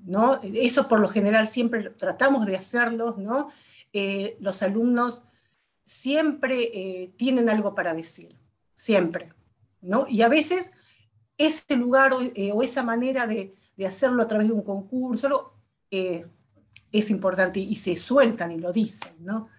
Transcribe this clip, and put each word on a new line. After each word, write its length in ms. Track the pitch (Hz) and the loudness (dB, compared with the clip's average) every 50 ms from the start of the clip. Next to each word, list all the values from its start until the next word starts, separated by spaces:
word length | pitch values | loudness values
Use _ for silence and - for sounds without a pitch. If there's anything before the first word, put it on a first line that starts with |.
| - | -10
¿no? 340 | 180 180 202 226 262 269 262 233 | -4 0 2 4 4 4 2 -2
Eso 460 | 190 202 220 233 240 240 285 254 - | -6 -2 0 0 2 4 2 2 4
por 120 | 233 214 | 4 4
lo 80 | 208 190 | 4 4
general 380 | 196 220 196 202 214 220 220 | 2 2 2 4 4 4 2
siempre 440 | 220 - 247 233 233 233 226 208 - | 2 0 0 0 0 0 -2 -4 -6
tratamos 560 | - - - 147 - - 254 277 277 262 214 | -10 -6 -4 -4 0 2 2 4 4 2 0
de 100 | 196 190 | -2 -2
hacerlos, 640 | 185 185 - - 240 240 233 233 226 226 233 220 196 | -4 -4 -4 0 0 0 0 0 -4 -4 -4 -6 -6
¿no? 320 | 190 208 233 269 302 - - _ _ _ _ - - _ - | -6 -4 -4 -4 -4 -4 -10 _ _ _ _ -20 -18 _ -6
Eh, 440 | 202 196 196 196 196 196 214 - - | -4 -4 -2 -2 -4 -4 -6 -8 -6
los 220 | - 196 185 - 208 | -6 -4 -4 -2 -2
alumnos 600 | 190 196 220 233 247 247 240 240 240 240 - _ _ _ _ _ _ _ _ _ _ _ _ _ | 0 0 2 2 2 2 2 0 0 -4 -8 _ _ _ _ _ _ _ _ _ _ _ _ _
siempre, 880 | - - - - 254 285 302 320 302 285 - - 262 262 247 233 233 233 | -12 -10 -6 -2 0 2 2 2 2 0 -2 -2 -2 -2 0 -2 -4 -4
eh, 400 | 202 185 190 185 185 185 180 _ | -8 -8 -8 -8 -10 -12 -12 _
tienen 340 | - 240 269 262 247 233 226 | -2 0 0 2 2 2 2
algo 240 | 214 214 202 202 196 | 2 2 0 -2 -2
para 180 | 196 175 175 160 | -2 -2 -2 -2
decir, 420 | 165 165 - - - 170 - - _ _ _ _ _ _ _ _ | -4 -6 -8 -12 -12 -14 -20 -20 _ _ _ _ _ _ _ _
siempre, 540 | - - - 220 196 180 165 165 - - - - _ _ _ _ _ _ _ _ _ - | -10 -2 2 2 2 2 2 -2 -6 -10 -12 -20 _ _ _ _ _ _ _ _ _ -8
¿no? 240 | 180 190 247 269 - | -2 0 0 0 0
Y 140 | 262 202 226 | 2 4 4
a 60 | 233 | 4
veces 420 | 269 320 302 - 349 370 349 - _ _ _ _ _ _ _ _ _ _ _ _ _ | 4 4 2 2 -2 -2 -4 -6 _ _ _ _ _ _ _ _ _ _ _ _ _
ese 400 | - 294 311 311 - - - 285 | 0 2 2 2 0 -4 -2 -2
lugar 380 | 247 240 247 247 262 269 269 262 | 0 0 2 4 4 4 4 4
o, 60 | 254 247 | 2 -2
eh, 300 | 254 - 208 196 196 208 | -4 -4 -4 -4 -2 0
o 100 | 214 262 | 0 0
esa 200 | 254 - 269 247 | 0 0 -2 -2
manera 440 | 233 226 233 247 262 269 262 240 | -2 0 -2 0 -2 -2 -2 -2
de, 280 | 226 214 220 190 196 - _ _ _ _ | -2 -4 -4 -6 -8 -14 _ _ _ _
de 100 | - 190 | -8 -8
hacerlo 360 | 185 185 - - 254 247 240 226 | -6 -4 0 0 2 4 2 2
a 60 | 233 | 2
través 200 | 214 214 214 220 | 2 2 2 2
de 60 | 226 | 2
un 80 | 208 196 | 0 -2
concurso, 640 | - 196 196 196 - - 254 254 254 240 214 - | -4 -6 -6 -6 -6 -6 -4 -4 -2 -4 -2 0
algo, 280 | 277 285 - - - _ _ _ _ _ _ _ - | 0 0 0 -2 -4 _ _ _ _ _ _ _ -8
eh, 360 | - 190 185 185 175 170 170 - _ _ _ _ _ _ _ _ _ - _ _ | -6 -4 -4 -4 -4 -6 -8 -14 _ _ _ _ _ _ _ _ _ -20 _ _
es 200 | - 214 208 - | 0 0 2 2
importante 500 | 214 185 190 190 180 185 190 180 180 196 | 0 0 0 0 2 2 0 0 0 -2
y 160 | 190 190 214 | -4 -2 -4
se 180 | - - 190 175 | -4 -2 -2 -2
sueltan 540 | 170 - - 247 285 262 233 214 - 180 170 | -4 -2 0 4 4 4 4 4 -2 -4 -6
y 80 | 170 165 | -6 -6
lo 140 | 170 175 175 | -6 -2 0
dicen, 400 | 226 214 - - - - - - - | 0 0 -2 -2 -8 -12 -16 -16 -16
¿no? 280 | 170 180 208 226 220 - _ | -10 -8 -8 -8 -8 -10 _